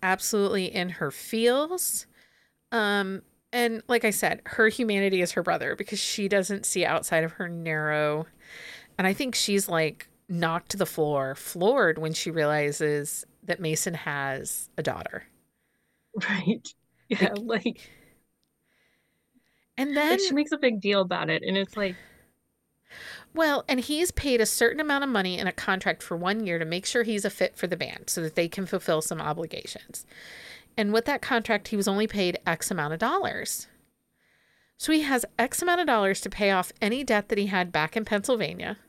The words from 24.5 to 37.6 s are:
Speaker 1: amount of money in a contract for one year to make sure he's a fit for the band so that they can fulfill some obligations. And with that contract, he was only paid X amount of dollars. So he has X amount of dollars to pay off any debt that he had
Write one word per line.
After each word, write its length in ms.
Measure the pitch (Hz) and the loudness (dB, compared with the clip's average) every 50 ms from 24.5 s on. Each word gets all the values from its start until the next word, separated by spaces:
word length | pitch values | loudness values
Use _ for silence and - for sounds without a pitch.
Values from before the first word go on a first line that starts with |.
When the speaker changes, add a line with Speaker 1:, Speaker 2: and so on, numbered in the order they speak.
| - - - 233 - 294 | 2 2 2 2 2 2
Speaker 1:
amount 240 | 311 302 285 277 285 | 0 0 0 0 0
of 60 | 277 | 2
money 280 | 247 202 185 185 180 - | 2 0 0 0 -2 -2
in 100 | 190 185 | -2 -4
a 40 | |
contract 520 | 180 - - - 190 190 - 190 160 - - | -4 -2 -2 0 0 0 0 0 -2 -2 -4
for 140 | - 185 165 | -6 -6 -2
one 280 | 175 180 202 220 220 | 0 0 0 0 0
year 140 | 185 170 165 | -2 -2 -2
to 60 | 165 | -2
make 200 | 160 165 180 208 | -2 -4 -4 -4
sure 180 | - - 247 233 | -2 0 0 0
he's 220 | 214 220 202 196 | 0 0 0 -2
a 40 | 202 | -2
fit 260 | - - 190 - - | -2 0 -2 -2 -2
for 120 | - - 175 | -2 -4 -4
the 100 | 180 170 | -2 -4
band 320 | 156 - - - - - | -4 -6 -8 -8 -8 -6
so 120 | - - | -4 -4
that 140 | 165 156 - | -4 -2 0
they 120 | - 170 170 | 0 0 0
can 180 | - - 190 | -2 -4 -4
fulfill 360 | 170 - 185 - - 165 156 | -2 -4 -2 0 2 2 2
some 200 | 156 - 180 160 | 0 -2 -4 -4
obligations. 840 | 151 151 151 170 165 160 - - - - - - - - - - - - - - - - - - - - - - - _ _ - | -4 -4 -4 -4 -6 -8 -8 -10 -12 -12 -14 -14 -16 -16 -16 -16 -16 -18 -20 -20 -20 -20 -18 -18 -18 -18 -20 -20 -20 _ _ -2
And 160 | 214 202 208 | 0 2 2
with 120 | 226 233 | 2 2
that 160 | - 285 - | 2 0 -2
contract, 480 | - - 254 233 220 - 220 208 - - | 0 0 0 0 2 2 0 -2 -2 -2
he 80 | - 202 | -2 0
was 100 | 196 196 | 0 0
only 200 | 196 202 214 220 | 2 0 0 0
paid 320 | - 202 190 180 170 - - | 0 0 0 0 0 -2 -2
X 260 | - 165 165 - - | -2 -2 -2 -2 -4
amount 220 | 208 170 147 147 156 | -2 -2 -2 -2 -2
of 60 | 165 | -2
dollars. 680 | 214 240 311 392 - - - - - - - - - - _ _ _ _ _ _ _ _ _ _ _ _ _ _ _ _ _ _ _ _ _ - | -2 0 0 0 -2 -2 -4 -6 -6 -8 -8 -8 -10 -14 _ _ _ _ _ _ _ _ _ _ _ _ _ _ _ _ _ _ _ _ _ -6
So 140 | - - | 0 2
he 100 | 311 311 | 4 4
has 240 | 302 277 269 247 - - - - | 4 4 2 0 0 0 0 0
X 220 | 226 269 - - | 0 0 0 0
amount 200 | 349 359 349 349 | 0 2 2 2
of 60 | 349 302 | 2 2
dollars 340 | 254 220 202 190 190 - | 4 4 4 2 2 0
to 80 | - 202 | -2 -6
pay 220 | - - 208 196 | -4 0 2 4
off 200 | 196 185 180 - - _ | 4 4 2 -2 -4 _
any 220 | - 202 233 262 285 | -2 -2 0 0 0
debt 260 | - 226 208 208 - | 2 2 2 2 0
that 80 | 226 202 | 0 0
he 100 | 202 202 | 0 2
had 240 | 196 185 | 2 0